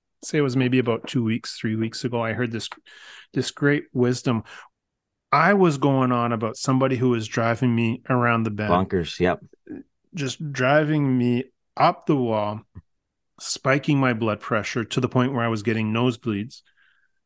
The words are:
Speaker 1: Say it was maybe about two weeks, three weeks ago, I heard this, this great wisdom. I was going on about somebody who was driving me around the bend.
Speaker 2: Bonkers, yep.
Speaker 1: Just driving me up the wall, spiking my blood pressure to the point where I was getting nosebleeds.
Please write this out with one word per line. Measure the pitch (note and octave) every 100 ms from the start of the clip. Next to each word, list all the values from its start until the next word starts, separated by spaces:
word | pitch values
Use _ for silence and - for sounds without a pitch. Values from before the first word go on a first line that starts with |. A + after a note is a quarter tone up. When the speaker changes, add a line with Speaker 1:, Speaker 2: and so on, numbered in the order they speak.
| _ _
Speaker 1:
Say | - D#3+
it |
was | C#3 B2+
maybe | B2+ B2+
about | A#2+ A2+ -
two | B2+
weeks, | A2+ A2 - -
three | A2+ A2
weeks | A2+ -
ago, | A#2+ A#2+
I | A2+
heard | A2 B2
this, | A2 - - _ - - - -
this | - B2
great | - C#3+ D3 -
wisdom. | C3 B2 B2 C#3 A2+ - - - _ _ _ _ _ _
I | C#3+ E3+
was | G3+ F3+ C#3
going | C#3+ C3+ B2+
on | B2 A#2+
about | A#2 A2 A2
somebody | - C3 C3 B2+
who | B2+
was | A#2 G#2+
driving | - A#2 A#2 B2+ A#2
me | A2+ A2+ -
around | B2 A#2+ A#2
the | A2+
bend. | G#2 G#2+
Speaker 2:
Bonkers, | F2 F#2+ F#2+ D#2+ -
yep. | F2+ D#2 - _ - - - _ _ F3
Speaker 1:
Just | C3+ - D#3
driving | C3 B2+ D3 D3+ D#3 C#3+ B2+
me | A#2+ A#2+ - _ _ -
up | C#3+ C#3+ -
the | C#3+
wall, | A#2+ G#2+ G#2 G#2+ - - - _ _ _ _ -
spiking | - - C3 C3+ C#3+ C#3+
my | C3
blood | A2+ A2+ G#2
pressure | - A2+ G2 A#2+ G#2+
to | -
the | B2
point | C3 B2+
where | C3+
I | A#2
was | A2
getting | G#2 A2 G#2+
nosebleeds. | A2+ B2 A#2 A#2 G2+ A#2+ - _ _ _ _ _ _